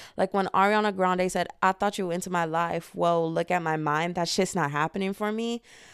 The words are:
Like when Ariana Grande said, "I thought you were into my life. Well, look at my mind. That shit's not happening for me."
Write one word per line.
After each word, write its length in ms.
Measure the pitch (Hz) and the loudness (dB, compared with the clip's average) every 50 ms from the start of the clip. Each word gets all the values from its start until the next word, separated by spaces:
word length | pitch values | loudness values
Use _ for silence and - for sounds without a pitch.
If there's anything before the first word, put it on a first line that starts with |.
| - - - | -20 -12 -4
Like 160 | - - 185 - | -2 -2 0 0
when 120 | 196 190 - | 0 0 2
Ariana 480 | - 190 190 202 214 214 214 208 190 | 2 4 4 4 4 4 2 2 0
Grande 340 | 190 185 180 180 180 185 185 | 2 2 2 2 2 0 0
said, 180 | - 185 175 - - - | 0 -2 -4 -4 -2 0
"I 100 | - 190 | 2 2
thought 260 | 190 - 202 208 - - | 2 2 -2 -2 -2 -2
you 80 | 190 | -4
were 80 | 175 170 | -4 -4
into 160 | 180 - 185 | -4 -4 -4
my 140 | 180 175 170 | -2 -2 -2
life. 500 | 160 156 165 170 170 170 170 - - - | 0 0 -2 -2 0 -2 -6 -6 -8 -4
Well, 360 | 175 175 170 170 170 165 165 | 0 2 2 4 2 2 0
look 200 | 165 170 170 - | 0 -2 0 0
at 120 | 180 180 | 0 0
my 140 | 165 160 156 | 0 0 -2
mind. 380 | 156 151 147 147 156 170 175 175 | 0 0 0 0 0 0 -2 -2
That 140 | 180 170 170 | -2 -2 -2
shit's 260 | - - 185 - - | 0 0 0 0 0
not 160 | 180 151 143 | 0 0 0
happening 420 | 143 147 156 165 - 196 190 190 | 0 -2 -2 -2 -2 -4 -4 -4
for 180 | 202 - 214 208 | -4 -4 -4 -4
me." 320 | 214 226 233 233 233 233 _ - - - - - | -4 -4 -4 -4 -6 -8 _ -16 -20 -20 -20 -20